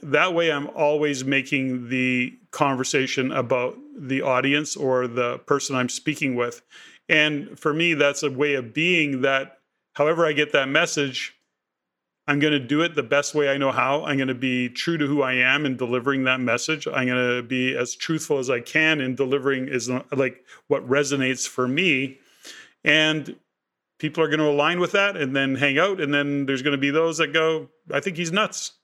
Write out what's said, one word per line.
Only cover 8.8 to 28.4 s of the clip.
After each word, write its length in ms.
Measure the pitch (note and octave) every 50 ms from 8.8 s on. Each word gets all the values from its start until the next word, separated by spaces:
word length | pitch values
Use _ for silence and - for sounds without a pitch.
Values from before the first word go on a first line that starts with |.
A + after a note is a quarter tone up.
| D#3+ F3 F3+ E3 D3+ C#3+ C#3 B2+ C3
that 360 | C3+ C3+ C3+ C#3 - - _ _ _ _ _ _ _ -
however 300 | - D3 D3+ E3+ E3 E3+
I 60 | D#3 D3+
get 180 | C#3+ D3+ D3 -
that 160 | C#3+ C3+ C3+
message, 640 | C#3 D#3 F3 E3 - D3+ C#3+ C3+ B2+ - - - - _ _ _ _ _ _ _ _ _ _ _ _ _ _ _ _ _ _ -
I'm 100 | C#3+ C#3+
gonna 220 | C#3+ D3+ D3+ C#3+
do 220 | B2 A#2 C#3+ D3+ E3
it 120 | E3+ D#3+
the 80 | D3 B2+
best 320 | A2+ C#3+ C#3+ C#3+ - -
way 140 | D3+ C#3+ C#3
I 80 | C#3
know 160 | C#3 C#3+ C3+ A#2
how. 320 | B2 B2 C3 C#3 D3+ D#3+
I'm 140 | D3+ C#3+ C3+
gonna 160 | C3+ C3 B2+
be 340 | A#2+ C3 C3 B2+ B2+ B2+ B2
true 300 | B2 - - E3+ E3+ D#3
to 80 | D3
who 160 | C#3 D3 D3 C3+
I 100 | B2+ B2+
am 320 | B2+ B2+ B2+ C3+ C#3+ D3+
in 120 | C3+ C3
delivering 480 | A#2+ B2+ A#2 B2 B2+ A#2 C#3 C#3 C3+ C3
that 160 | B2+ C3 B2+
message. 460 | B2+ A#2+ A2+ A#2+ - - D#3 D3+ -
I'm 220 | D3+ C#3 C#3 B2+ B2+
gonna 340 | B2+ B2+ B2 B2 B2 B2 B2
be 320 | A#2 C3 B2+ B2+ C3 C3+
as 220 | C3 B2 B2 -
truthful 420 | - - - E3 D3+ - - D3 C3+
as 120 | B2+ B2
I 100 | C3 A#2+
can 400 | A#2 - - D#3 D#3 D#3+ D#3+ D3
in 140 | C3 B2+ B2+
delivering 500 | A#2+ C#3 B2+ C3+ C#3+ B2+ C#3 C3+ C3 C3
is, 220 | C3+ C3+ B2+ A2+ B2 B2+ B2+ - - D3
like, 300 | C3 C#3 B2+ B2 - _ - - - _ -
what 180 | C#3+ C3+ - B2
resonates 600 | C3 C#3+ D3 C3+ C#3+ C#3 C3 C3 C3 B2 - -
for 180 | - - B2+
me. 520 | B2 C3 D3 F#3 F3+ C#3+ C3 C3+ C3 - - _ _ _ _ - - - - - - _ _ -
And 500 | - D3 D#3 D#3 D#3 D#3 D#3 C#3 - - - _ _ _ _ _ _ _ _ _ _ _ -
people 240 | - D3+ D3+ D#3+ D#3+
are 60 | D3+
gonna 200 | D3 D#3 D#3 D3+
align 300 | C#3+ C#3+ C#3+ D#3+ F3 F3
with 140 | F3+ E3 G3+
that 240 | G3+ G3 G3+ G3
and 180 | F3 D3 C3 C3+
then 220 | C#3 C3+ C3+ C3+
hang 200 | B2 C#3+ C#3+ C3+ C#3+
out. 220 | F3 G3+ G3 F#3
And 140 | D#3 C#3+ D3
then 320 | C#3+ C#3+ C#3+ C#3+ C#3+ C#3
there's 160 | C3 C#3 B2+ C3
gonna 140 | D3 C#3+ C3+
be 120 | C#3 C#3+
those 280 | C#3+ D#3+ E3 E3 D#3 D3+
that 140 | D#3+ D3 C#3+
go, 360 | E3 D#3+ D#3+ D#3+ D#3 C#3+ - _ _ _ -
"I 80 | C#3+ C#3+
think 180 | - G3 F3
he's 140 | D#3+ F3 D#3+
nuts," 420 | E3 G3+